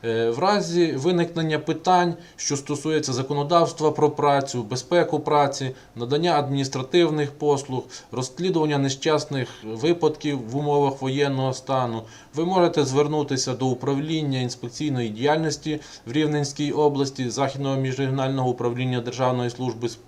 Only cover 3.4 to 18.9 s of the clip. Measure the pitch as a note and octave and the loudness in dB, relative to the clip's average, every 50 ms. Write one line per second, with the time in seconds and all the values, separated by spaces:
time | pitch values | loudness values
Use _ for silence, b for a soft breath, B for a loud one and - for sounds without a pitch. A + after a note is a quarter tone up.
3.4 | C#3+ D3 F3 E3+ E3 - - - D#3 D3+ D3+ - D#3 C#3+ D3 - C#3+ C#3+ C#3+ C#3 | 0 2 4 4 4 2 0 0 0 0 4 4 2 2 4 2 2 4 4 2
4.4 | C#3 - - B2 A2 G#2 C3 B2 - - F3 F3 D#3+ - D#3 C#3+ D3+ D#3 D3+ D3 | 0 -2 -4 -6 -4 -4 -6 -6 -2 2 2 2 4 2 0 -2 0 2 4 4
5.4 | C#3+ C3+ C3+ - C#3 B2+ C3 B B B B A#2 A#2+ A#2+ C#3+ D3+ E3 F3+ D#3+ D3 | 4 2 0 -4 -6 -6 -6 B B B B -8 -4 -2 0 0 2 2 2 2
6.4 | C3 B2+ C#3 C#3 C3+ C3+ - C3+ - - - F3 E3+ D#3 D#3 D3+ D3 C#3 - - | 2 0 0 -2 -2 -2 -2 -6 -4 2 4 4 4 4 2 0 -2 -2 -4 0
7.4 | D3+ D3 C#3+ C3+ - - C3 B2 - B B B B B - B2 B2+ - - - | 2 2 2 2 0 -6 -6 -6 -6 B B B B B -6 -6 -6 -6 -6 -4
8.4 | E3+ F#3 E3+ E3 D#3 D3+ D3 C#3 C#3 C3+ C3+ - - D#3+ D3+ D3+ - - C#3+ C3+ | -2 0 2 2 2 2 2 2 0 0 -2 -2 0 0 0 0 0 -2 -4 -4
9.4 | B2 - - - A2 G#2+ A2+ A2+ C3 D#3+ F3 F3 D#3 D3+ D#3 - - D3 C#3+ C3 | -4 -4 -8 -14 -10 -10 -6 0 2 2 2 4 2 0 0 0 -4 -4 -4 -4
10.4 | A2+ A2 B2 C#3+ D3 D3 D3 C#3+ C#3+ C3+ C3+ - C3+ C3+ C3+ C#3+ D3 C#3 C#3 C3 | -6 -4 -4 -4 0 2 2 2 2 2 0 -2 -4 -4 0 0 0 0 2 0
11.4 | C3 C3 B2+ - - - C#3 C3 B2+ A#2+ A2+ A2+ A2 A2+ B B B B - D3 | 0 -2 -2 -4 -4 -2 0 0 0 -2 -4 -6 -8 -12 B B B B -4 -2
12.4 | E3 F3 - F3+ F3 E3+ F3 D#3+ C#3 B2+ C3 C#3+ D3 D3 D#3 D3+ C#3+ C#3+ C#3 B2+ | -2 2 4 4 4 4 4 2 0 2 4 2 2 2 2 0 0 0 -2 -2
13.4 | - C3+ B2 A2 C3 C3 B2 B2 - C#3 C#3 C#3 D3+ D#3 D#3+ D#3 D3+ C#3+ C3+ C3 | -2 -4 -2 -2 0 0 0 0 0 -2 0 0 -2 -2 -2 -2 0 0 0 -2
14.4 | B2+ B2 - - - A#2+ - - D3+ D3+ C3+ B2 A#2+ A2 G#2 G#2+ E3+ D3+ D3+ D#3+ | -2 -4 -4 -8 -12 -12 -8 -4 -4 -2 0 0 -2 -4 -4 0 2 2 2 2
15.4 | D#3+ D#3 C#3+ - - D#3 D3+ D3+ B B B B B A2+ B2+ D#3 D#3 D3+ D3+ D3 | 0 -2 -4 -4 -4 -4 -4 -4 B B B B B -2 0 0 2 2 2 0
16.4 | C#3+ C#3 - - D3 D3 C#3+ D3 D3+ D3 C#3 C3+ C#3 C3+ C3+ - B2+ A#2+ A2 C3 | -2 -2 -4 -4 -4 -2 2 4 4 4 4 2 -2 -2 -2 -4 -4 -4 0 -2
17.4 | B2 A#2+ - C3+ C#3 C#3 C3+ C3+ C3+ C3 B2+ C3 C#3 C3 C3 C3+ C3 C3 C3+ C3+ | -2 -2 -2 -4 -2 -2 0 0 -2 -2 -2 -2 -2 -2 0 -2 -2 -2 0 0
18.4 | B2+ B2+ B2 - A#2+ A#2+ A#2+ A#2+ B2+ B2+ | 0 0 0 0 -2 -2 -2 -2 -2 -2